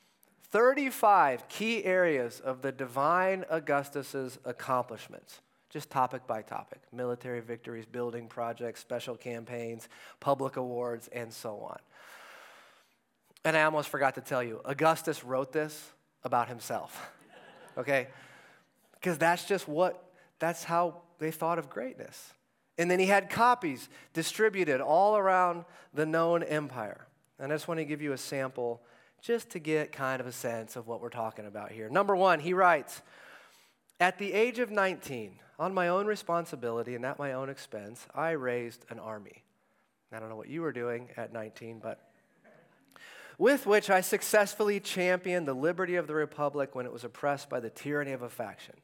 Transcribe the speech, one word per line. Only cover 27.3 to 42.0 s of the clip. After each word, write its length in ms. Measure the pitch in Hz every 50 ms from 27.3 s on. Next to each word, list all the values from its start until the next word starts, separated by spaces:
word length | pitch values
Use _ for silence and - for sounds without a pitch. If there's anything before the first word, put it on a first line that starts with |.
| _ -
And 120 | 135 135
I 40 | 151
just 120 | 156 - -
want 120 | 170 160
to 60 | 160
give 160 | 143 151 147
you 120 | 151 147 139
a 40 | 135
sample 640 | - - 147 139 135 131 - - 123 120 117 117 _ _ - - _ _ _ _
just 300 | - - 233 233 220 -
to 80 | - 185
get 320 | 151 151 156 151 151 147
kind 280 | - - 135 131 131 127
of 80 | 123 127
a 40 |
sense 440 | 120 - - 123 117 113 113 107 -
of 120 | 127 110 110
what 120 | 117 107
we're 100 | 117 120
talking 360 | 117 120 113 110 - - 107
about 260 | 104 101 104 104 101
here. 160 | 107 113 110 110
Number 280 | 131 180 202 202 202
one, 240 | 180 190 190 175 151
he 140 | 143 175 185
writes, 480 | 180 190 175 170 151 123 - - - - - - - - - - - - - _ _ _ _ _ _ _ _ _ -
"At 180 | 175 185 185 185
the 160 | 202 196 175
age 260 | 202 226 247 247 240
of 100 | 247 208
nineteen, 720 | 214 208 190 190 180 - - - 139 120 107 98 92 - - - _ -
on 140 | 156 180 190
my 140 | 185 180 175
own 200 | 175 190 202 208
responsibility 880 | 214 202 - - 170 170 165 - - 135 120 120 117 117 117 120 123
and 100 | 117 123
at 140 | 131 139 -
my 140 | 143 139 131
own 140 | 131 135 135
expense, 580 | 139 - - - - 107 101 104 120 - - - -
I 180 | 135 151 165
raised 540 | 165 147 127 127 120 120 120 117 113 - - -
an 100 | 117 113
army." 440 | - 110 110 107 101 92 - - _ _ _ _ _ _ _ _ _ _ _ _ _ -
I 80 | 117 113
don't 100 | 110 110
know 60 | 113
what 140 | 110 110 -
you 120 | 135 165
were 120 | 165 156 123
doing 360 | 123 120 120 120 117 123 123 -
at 160 | - 117 110
nineteen, 480 | 110 117 107 110 - - 117 113 113 110
but 320 | - 110 107 -